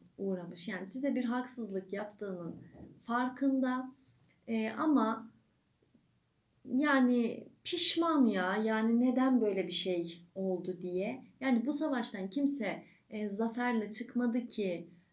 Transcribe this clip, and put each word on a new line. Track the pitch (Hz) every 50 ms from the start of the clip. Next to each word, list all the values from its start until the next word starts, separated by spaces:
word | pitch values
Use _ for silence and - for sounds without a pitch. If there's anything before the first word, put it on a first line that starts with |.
| - - _ -
uğramış. | 196 196 190 180 175 170 175 - - 226
Yani | 196 180 190 190
size | - 262 277 277 233
bir | 254 240
haksızlık | 226 240 247 247 - - 247 226 196 190 190 190 - 196
yaptığının | 202 214 208 - - 208 196 185 175 170 165 - - - - - - - - - - -
farkında, | - 233 247 254 262 254 - 277 277 269 262 254 254 247 254 262 - - _ _ _ _ _ _ _ _ _ _ -
e, | 226 220 220 -
ama | - - 311 311 294 247 220 220 - - - - - _ _ _ _ _ _ _ _ _ _ _ _ _ _ _ _ _ _ _ _ _ _ _ _ _ _
yani | - 233 254 294 294 277 269 254 247 247 240 233 - - - - - - _ _
pişman | - 359 320 311 - - 330 330 330 311 285 254
ya, | 220 196 190 180 185 196 214
yani | 220 220 220 220 220 226 233 240
neden | 247 254 247 254 262 269 254 240
böyle | 214 208 190 190 175 -
bir |
şey | - - - 190 180 170 170 170 - - - _ _
oldu | 196 190 190 185 175 165 185 180 170
diye. | 180 180 175 185 196 226 254 262 - - _ _
Yani | 254 269 247 226 226
bu | 277 302
savaştan | 294 311 294 269 240 226 - - 196 185 196
kimse, | - 285 285 277 285 - 214 190 170 - - - - _ _ _
e, | - 214 214 202
zaferle | 196 202 226 226 - 240 247 247 240 220 208 202
çıkmadı | - - 233 - - 233 247 240 226 247 233 -
ki | - - 202 185 175 170 170 - - - _ _